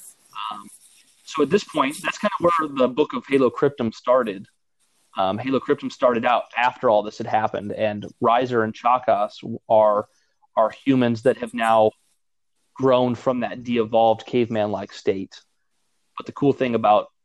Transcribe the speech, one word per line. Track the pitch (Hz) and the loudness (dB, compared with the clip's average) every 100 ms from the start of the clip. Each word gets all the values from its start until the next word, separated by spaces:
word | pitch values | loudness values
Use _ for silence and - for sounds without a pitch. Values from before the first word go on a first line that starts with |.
| - - _ 101 107 | -20 -20 _ -14 -12
Um, | 104 101 - _ _ _ _ | -12 -18 -20 _ _ _ _
so | - 151 | -8 -2
at | 139 | 0
this | 202 - | 0 0
point, | 156 135 156 | -2 -2 -4
that's | 160 - | -8 -4
kinda | 214 - | -6 0
where | 170 170 151 | 0 0 -2
the | 139 127 | 0 0
Book | 127 151 | 0 -2
of | 127 - | -4 -2
Halo | 139 123 | 2 2
Cryptum | - 143 - 117 | 2 -2 0 -6
started. | - - 127 113 98 - _ _ _ _ _ _ - | -4 0 2 0 -6 -14 _ _ _ _ _ _ -4
Um, | 95 104 | -2 -2
Halo | 127 131 | -2 -2
Cryptum | - 143 131 | 0 -2 -4
started | - 127 117 123 | 0 0 2 2
out | 117 - 117 | 0 -2 -2
after | 123 - 127 | -2 0 2
all | 104 | 2
this | 104 - | 0 -8
had | 120 | -2
happened, | 110 107 - 101 | -2 -2 -4 -8
and | - 107 104 104 - | -4 -4 -4 -10 -2
Riser | 117 117 127 120 | 0 2 0 -2
and | 110 | -2
Chakos | 107 120 127 120 101 107 - - 113 - | -2 0 0 2 0 -2 -8 -14 -10 2
are, | 110 107 104 107 _ _ _ _ - | 4 4 2 -2 _ _ _ _ 0
are | 110 | 0
humans | - - 131 120 113 | -2 0 2 2 2
that | 127 117 | 0 0
have | 117 | -4
now | 120 113 113 107 - _ _ _ _ _ _ _ - | -2 2 4 4 0 _ _ _ _ _ _ _ -2
grown | 131 127 123 117 | 2 4 2 -2
from | 135 127 | -4 -4
that | 110 113 | -4 -8
de-evolved | 123 117 110 113 113 110 - | -4 -2 0 2 2 2 -2
caveman-like | 123 113 110 107 101 101 | -2 0 -2 -2 -4 -8
state. | - - 98 98 - _ _ _ _ _ _ _ - | -8 -4 -4 -6 -16 _ _ _ _ _ _ _ -18
But | - | -14
the | |
cool | - 143 | -2 0
thing | 127 127 113 | 2 0 2
about | 110 104 - _ | 4 4 2 _